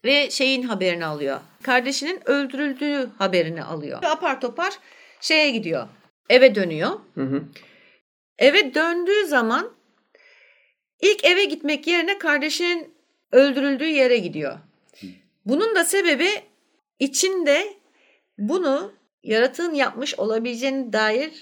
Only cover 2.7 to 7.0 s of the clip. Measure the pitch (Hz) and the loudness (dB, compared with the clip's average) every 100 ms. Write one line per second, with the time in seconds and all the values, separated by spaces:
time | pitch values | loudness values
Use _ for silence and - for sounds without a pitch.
2.7 | 262 294 285 247 - 196 180 165 165 - | -4 -4 -2 -6 -4 0 0 0 -4 -10
3.7 | 160 147 - 330 311 339 269 247 277 370 | -10 -10 -4 -2 -2 -2 -4 -6 -4 -6
4.7 | 403 - - - _ - 311 294 226 170 | -6 -20 -20 -20 _ 0 2 2 0 -4
5.7 | 147 110 - _ _ - 240 254 202 180 | -6 -6 -18 _ _ 2 6 6 4 -2
6.7 | 156 208 415 | -2 -4 -6